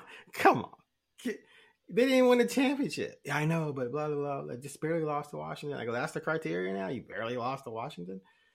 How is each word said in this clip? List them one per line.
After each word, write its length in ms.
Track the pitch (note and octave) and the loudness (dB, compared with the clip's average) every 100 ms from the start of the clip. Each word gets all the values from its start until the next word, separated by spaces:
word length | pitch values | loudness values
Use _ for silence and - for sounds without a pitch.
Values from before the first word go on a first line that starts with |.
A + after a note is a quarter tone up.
| - - - | -6 -20 -14
Come 300 | - - E3+ | 4 6 6
on. 80 | - - _ _ _ - | 0 -10 _ _ _ -10
Ki-, 160 | A#3+ - _ - - _ - | -8 -8 _ -20 -20 _ -4
they 160 | G3 C4 | 2 6
didn't 220 | C4 B3+ | 8 8
win 100 | B3 | 8
the 60 | A#3 | 4
championship. 720 | - C4+ C#4 G#3 - F#2+ - - | 4 2 2 -2 -2 -6 -6 -4
"Yeah, 120 | C#3+ | 0
I 80 | D3+ | 2
know, 280 | E3 D3+ | 2 0
but 180 | C3 B2 | -2 -4
blah, 160 | C#3+ D3+ | -2 -4
blah, 80 | D3 | -4
blah. 240 | C#3+ C#3 | -4 -4
They 140 | D3 B2 | -6 -10
just 180 | C#3 - | -12 -8
barely 220 | D#3 E3 | -2 -2
lost 280 | D3+ D3 D3 | -2 -4 -6
to 60 | D3+ | -8
Washington." 400 | D#3 D#3 D3 C3 | -8 -8 -8 -6
I 60 | A#2 | -4
go, 60 | |
"That's 200 | A#2 D3+ | -2 -4
the 80 | D3+ | -4
criteria 520 | - D#3 D#3 E3+ F#3 | -2 -2 -2 -4 -4
now? 160 | G3 F#3+ | -4 -4
You 140 | B2+ | -6
barely 340 | - F#2+ A2+ B2 | -8 -6 -4 -4
lost 260 | A#2+ C3+ - | -4 -6 -8
to 40 | |
Washington?" 500 | A2+ C3 E3 F3 F#3+ - _ _ | -8 -8 -10 -12 -12 -14 _ _